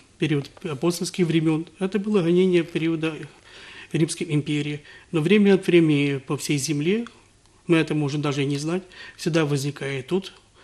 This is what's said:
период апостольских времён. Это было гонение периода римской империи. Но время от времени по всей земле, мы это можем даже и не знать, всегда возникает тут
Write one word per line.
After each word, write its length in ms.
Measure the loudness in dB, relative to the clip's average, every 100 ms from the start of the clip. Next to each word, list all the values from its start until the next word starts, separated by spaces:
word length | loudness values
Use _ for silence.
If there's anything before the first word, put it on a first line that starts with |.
| _ -4
период 320 | -2 -2 -4 -10
апостольских 640 | -10 -4 -2 -2 -4 -2 0
времён. 400 | 2 2 0 -4 -6
Это 200 | -4 -2
было 220 | 0 0
гонение 420 | 2 4 4 2
периода 520 | 0 -2 -2 -2 -4 -6 -14 -20 -20 -20 -20 -20 -4
римской 360 | 0 0 -2 -4
империи. 520 | -2 -2 -4 -4 -8 -12 -20 -6
Но 100 | -2
время 340 | 4 6 6 4
от 120 | 6
времени 500 | 6 6 4 2 -2
по 200 | -4 -6
всей 200 | -2 -2
земле, 480 | -2 -2 0 0 -4 -14 _ _ _ _ 0
мы 100 | 2
это 160 | 2 -2
можем 260 | -2 -2
даже 220 | -2 -2
и 20 | -2
не 120 | -2
знать, 260 | -4 -6 -8 -18 -20 -8
всегда 280 | -2 0 0
возникает 640 | 0 -4 -6 -6 -8 -4
тут 260 | -4 -4 -14 _ _